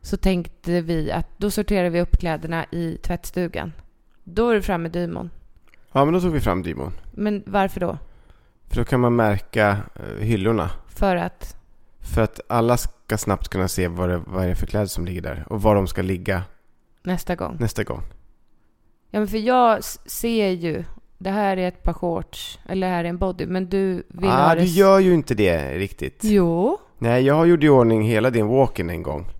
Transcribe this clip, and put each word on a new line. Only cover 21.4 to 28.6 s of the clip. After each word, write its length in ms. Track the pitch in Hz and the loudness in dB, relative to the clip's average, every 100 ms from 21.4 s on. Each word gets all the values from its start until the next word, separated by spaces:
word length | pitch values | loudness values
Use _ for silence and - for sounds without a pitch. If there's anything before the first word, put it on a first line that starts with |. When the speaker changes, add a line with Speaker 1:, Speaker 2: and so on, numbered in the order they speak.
| 202 190 | 0 0
Speaker 1:
är 120 | 180 | -4
ett 140 | 180 | -4
par 100 | - | -4
shorts, 680 | 170 175 165 - - - - - | -2 -4 -4 -8 -14 -16 -16 -8
eller 180 | 190 185 | -4 -2
det 60 | |
här 100 | 175 | -2
är 40 | 170 | -4
en 100 | 175 | -4
body, 280 | 190 180 165 | -4 -4 -4
men 200 | 185 185 | -4 -2
du 340 | 196 190 180 - | -2 0 -4 -8
vill 220 | 175 190 | -2 2
Speaker 2:
Ah, 180 | 127 147 | 4 6
Speaker 1:
ha 60 | |
det 60 | 165 | 4
Speaker 2:
du 60 | 180 | 2
Speaker 1:
s-, 40 | 170 | 6
Speaker 2:
gör 220 | 196 196 | 8 8
ju 160 | 185 | 6
inte 200 | 175 - | 4 2
det 440 | 107 98 80 69 73 | 2 2 2 -2 -4
riktigt. 420 | 98 - 65 - | -6 -6 -10 -6
Speaker 1:
Jo. 540 | 220 208 170 165 214 392 _ - | 2 4 4 2 0 -2 _ -4
Speaker 2:
Nej, 240 | 117 123 | 0 4
jag 220 | 135 151 170 | 4 6 6
gjorde 180 | 170 151 | 6 8
i 20 | |
ordning 340 | 135 117 113 | 8 8 4
hela 280 | 107 110 120 | 2 2 2
din 160 | 117 107 | 2 2
walk-in 440 | 131 | 4